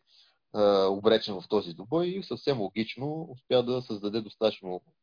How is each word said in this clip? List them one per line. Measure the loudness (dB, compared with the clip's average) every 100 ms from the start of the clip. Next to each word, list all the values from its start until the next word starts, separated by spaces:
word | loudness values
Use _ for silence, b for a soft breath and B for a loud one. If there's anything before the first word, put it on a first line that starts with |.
| b b b b _
а, | 2 4 6 4
обречен | 2 4 4 2
в | -8 0
този | 0 0
двубой | -10 -4 -2 -2
и | -4
съвсем | -8 -4 -2 -2
логично | -2 -4 -6 -6 -8 -8 -10
успя | -16 _ 2
да | 2 -2
създаде | -4 -6 -4 -4
достатъчно | -6 0 0 0 -8 -10 -12 _